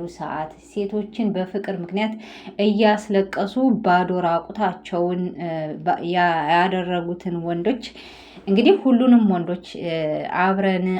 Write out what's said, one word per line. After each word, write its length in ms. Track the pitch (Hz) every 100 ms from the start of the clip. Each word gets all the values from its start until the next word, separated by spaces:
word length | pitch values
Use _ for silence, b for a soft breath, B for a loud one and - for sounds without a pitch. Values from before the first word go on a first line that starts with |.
| 170
ሰዓት 400 | - 156 151 156 - -
ሴቶችን 680 | - 202 214 208 - 214
በፍቅር 420 | 185 185 208 202 185
ምክንያት 360 | 175 185 220 - B B B -
እያስለቀሱ 920 | 214 202 214 208 - 196 196 - 196 254 262 214
ባዶ 320 | 185 180 180 180
ራቁታቸውን፣ 1000 | 170 170 - 196 196 - - 175 175 180 180 -
እ፣ 140 | 170 160 156 147
ባ-፣ 200 | 160 - 170
ያ-፣ 160 | 180 175 165 151
ያደረጉትን 880 | 170 185 185 175 180 170 175 185 170
ወንዶች 420 | 170 170 185 254 - - B B B B -
እንግዲህ 300 | 196 240 392
ሁሉንም 460 | 269 233 254 240 208
ወንዶች፣ 380 | 180 170 185 - -
እ፣ 180 | 170 160 156 151 - -
አብረን 480 | 185 196 196 185 185 185